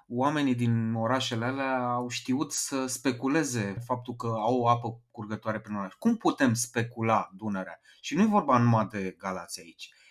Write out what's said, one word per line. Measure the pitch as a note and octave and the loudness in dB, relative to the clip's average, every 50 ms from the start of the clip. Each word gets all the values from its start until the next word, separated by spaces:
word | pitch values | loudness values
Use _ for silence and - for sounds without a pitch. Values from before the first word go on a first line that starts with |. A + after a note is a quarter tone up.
| _ - A#2+ | _ -8 -2
oamenii | B2 C3 D3 D3+ D3+ C#3+ C3 B2 | 0 0 2 2 2 2 2 2
din | A#2+ A#2+ A#2 A#2 A2+ A2+ A2+ A2+ | 2 2 2 2 2 2 0 -2
orașele | A2+ A2+ A2+ B2+ C3 A#2+ - A#2+ A2+ A#2 | 0 0 0 0 0 0 -2 -2 -2 -2
alea | B2 C3+ C3+ C3+ C3+ C3 B2+ B2 B2 B2 | -2 -2 -2 -2 -2 -2 -2 0 -2 -2
au | B2 B2 A#2+ | -2 -4 -4
știut | A#2+ - - - B2+ C#3 D#3 D3 | -6 -8 -2 -2 0 0 0 -2
să | - - - - C#3+ C3 C3 | -4 -6 -4 -4 -2 -4 -2
speculeze | B2+ B2 - - C#3 B2 A#2+ C3 C3+ C#3+ E3 D3+ C3+ A#2+ A#2 G2+ G2 G2 A#2 - | -4 -6 -2 -2 -2 -2 0 0 0 0 2 0 0 -2 -2 -2 -2 -4 -6 -4
faptul | - B2+ A#2+ - - A#2+ | -4 -4 -6 -4 -10 -10
că | A#2+ - A#2 | -6 -4 -4
au | A2+ A2 G#2+ A#2 B2+ B2+ | -2 0 0 2 2 2
o | A#2 A#2 | 4 4
apă | A#2+ A#2+ A#2+ A2+ A#2 - _ _ | 2 2 0 -8 -8 -10 _ _
curgătoare | _ A#2 G#2 G#2 A2 G2+ - A2+ G#2+ G#2+ | _ -12 -10 -8 -8 -8 -4 -4 -4 -4
prin | - G#2 G#2 | -6 -6 -6
oraș. | G2+ G2 F#2+ - | -6 -6 -8 -8
Cum | - - A#3 A#3 | -2 0 0 0
putem | A3+ - E3 - - C#3+ B2 A#2 | 2 2 0 2 4 2 2 2
specula | A#2+ - - - A#2+ A2+ A#2+ - A#2 A2+ A2+ A2 G2+ F2+ - F#2+ F#2 | 2 -2 -2 -2 -2 -2 -2 -4 -2 2 2 4 2 2 -2 -10 -10
Dunărea? | G#2+ A2 G2 F#2+ F#2 F2 E2 - _ _ - _ | -6 -6 -4 -4 -6 -8 -12 -18 _ _ -20 _
Și | - - C#3 | -10 -4 2
nu | E3+ | 4
e | G#3+ A3 | 4 6
vorba | G#3 G#3 D#3 C#3 B2+ A#2+ | 4 2 4 6 6 6
numai | A#2+ A#2+ A#2 A2 G#2 F#2+ | 6 6 6 4 2 0
de | - G#2 F#2+ F#2 - _ | -2 -6 -6 -6 -6 _
Galați | - F#2+ F#2 F2+ E2+ - - - | -6 -6 -6 -6 -8 -12 -14 -14
aici. | E2 E2+ E2 - - - _ _ _ _ | -14 -18 -18 -20 -20 -20 _ _ _ _